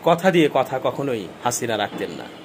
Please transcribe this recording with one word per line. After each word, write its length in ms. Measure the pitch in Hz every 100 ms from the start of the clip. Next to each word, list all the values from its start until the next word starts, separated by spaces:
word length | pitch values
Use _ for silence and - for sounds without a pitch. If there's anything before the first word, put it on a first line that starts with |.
কথা 240 | 165 170 185
দিয়ে 180 | 175 147
কথা 240 | 139 127 131
কখনোই 400 | 131 123 139 117 85 -
হাসিনা 340 | 120 - 117 107
রাখতেন 340 | 101 - 92
না। 160 | 71 - -